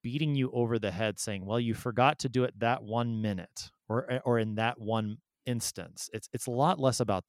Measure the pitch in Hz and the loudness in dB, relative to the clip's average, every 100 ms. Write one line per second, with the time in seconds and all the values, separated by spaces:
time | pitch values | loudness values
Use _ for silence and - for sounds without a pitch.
0 | 120 147 151 139 127 120 117 117 104 87 | -6 -2 0 2 2 2 2 2 0 0
1 | 110 98 - 98 95 117 117 107 127 110 | -2 -2 -6 -4 -2 0 0 -2 -2 4
2 | 135 151 131 123 123 101 117 131 107 113 | 4 4 -2 0 0 0 0 0 -2 -2
3 | 120 110 107 92 87 - - _ - 113 | 0 0 0 -2 -6 -14 -16 _ -4 -4
4 | 127 127 127 117 110 107 113 120 107 113 | -2 -2 2 2 2 0 -2 -2 -2 0
5 | 107 113 _ _ - 117 - - 85 - | 0 -8 _ _ -4 -2 -4 -8 -12 -12
6 | - 110 - 131 - 120 156 190 131 - | -10 -10 -8 -6 -2 2 4 4 2 2
7 | 107 95 | 0 0